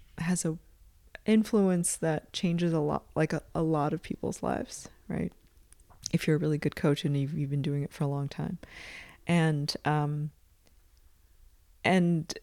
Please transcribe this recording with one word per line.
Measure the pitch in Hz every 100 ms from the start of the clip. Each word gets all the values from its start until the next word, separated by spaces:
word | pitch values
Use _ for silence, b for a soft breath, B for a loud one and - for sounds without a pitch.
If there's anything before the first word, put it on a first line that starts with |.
| - -
has | 165 175 165
a | 160 - - - - _ - -
influence | 220 208 214 190 180 170 -
that | 160 151 -
changes | - 170 170 175
a | 165
lot, | 147 147 - -
like, | 160
a, | 165 -
a | 165
lot | 160 151 147
of | 160
people's | - - - -
lives, | - - - - - - -
right? | - 180 - - _ _ - - - -
If | 170 -
you're | 156
a |
really | 156 147
good | 147 -
coach | 156 147 -
and | 143
you've, | 139 151
you've | 139
been | 143
doing | 143 143
it | 143
for | - 143
a |
long | 143 139
time. | - 147 180 B B B B B B -
And, | 170 160 151 147 - 147
um, | 151 147 147 151 - _ _ _ _ _ _ - _ _ - - - _ _
and | - 185 175 165 - -